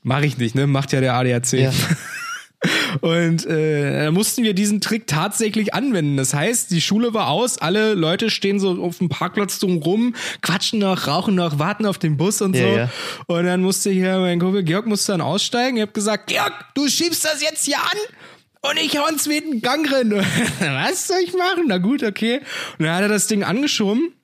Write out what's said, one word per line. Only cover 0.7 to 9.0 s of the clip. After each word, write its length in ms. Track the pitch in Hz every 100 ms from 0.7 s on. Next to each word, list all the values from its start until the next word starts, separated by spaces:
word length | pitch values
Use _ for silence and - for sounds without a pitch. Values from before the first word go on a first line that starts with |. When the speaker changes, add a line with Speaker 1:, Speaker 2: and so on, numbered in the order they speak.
| 135 135
Speaker 1:
ja 80 | 139
der 140 | 131
A 100 | 123
D 100 | 127
A 80 | 120
C. 220 | 123 131
Speaker 2:
Ja. 80 | 131 127
Speaker 1:
<laughs> 1200 | - 165 - - - - - _ - - - 165
Und, 440 | 165 170 170 165 -
äh, 580 | 160 156 147 143 135
da 60 | 151
mussten 320 | 170 220 -
wir 100 | 220
diesen 260 | 185 208 208
Trick 260 | - 220 -
tatsächlich 680 | 156 202 - 220 220 208
anwenden. 420 | - 277 202 147 139
Das 160 | 131
heißt, 380 | 143 180 240 -
die 100 | 170
Schule 320 | - 202 240
war 140 | 220 143
aus, 300 | 160 240 -
alle 360 | 156 208 220
Leute 360 | 202 156 190 226
stehen 300 | - 196 202
so 200 | 196 180
auf 160 | 180
dem 100 | 175